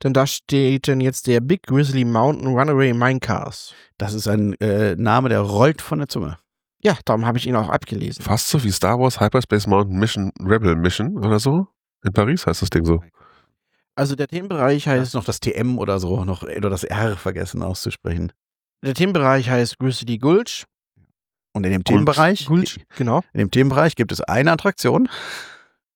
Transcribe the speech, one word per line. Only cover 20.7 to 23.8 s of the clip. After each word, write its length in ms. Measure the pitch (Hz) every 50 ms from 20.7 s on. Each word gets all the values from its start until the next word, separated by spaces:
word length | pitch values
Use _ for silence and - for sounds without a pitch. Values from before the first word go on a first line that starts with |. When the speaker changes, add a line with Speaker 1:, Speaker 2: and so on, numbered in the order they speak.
| _ _ _ _ _ _ _ _ _ _ _ _ _ _ _ _ -
Speaker 2:
Und 100 | 107 98
in 60 | 92
dem 100 | 95 92
Speaker 1:
Gulch. 100 | 90 - 127
Speaker 2:
Themenbereich, 520 | 156 151 147 143 147 156 170 202 - 143
Speaker 1:
Gulch, 340 | 135 160 175 190 - - - - _ -
genau. 260 | - 135 117 120 160 - - -
Speaker 2:
in 40 | 107
dem 100 | 107 95
Themenbereich 440 | - 120 135 139 131 135